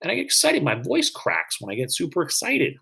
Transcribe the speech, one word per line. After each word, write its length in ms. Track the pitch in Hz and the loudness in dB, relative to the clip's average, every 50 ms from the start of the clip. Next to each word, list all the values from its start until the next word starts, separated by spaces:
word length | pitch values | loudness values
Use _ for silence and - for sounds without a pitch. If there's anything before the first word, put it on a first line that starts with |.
| - | -4
And 80 | 175 | -2
I 40 | 196 | -2
get 100 | - - | -2 0
excited. 380 | - - - - - 165 - 156 | 2 4 4 6 6 4 4 2
My 120 | 127 107 | 2 0
voice 360 | 117 123 - - 330 302 - | 0 -2 0 0 2 0 0
cracks 500 | - - - - 85 82 82 - - - | -2 -4 -2 -2 0 0 -2 -2 -6 -8
when 120 | - 101 101 | -6 -6 -6
I 40 | |
get 160 | 113 131 - - | -4 -4 -4 -2
super 300 | - 170 156 - 175 160 | -4 -4 -2 -2 -2 -2
excited. 540 | 147 - - - 240 262 - 156 - 139 - | 0 0 -2 0 0 0 2 0 0 -2 -4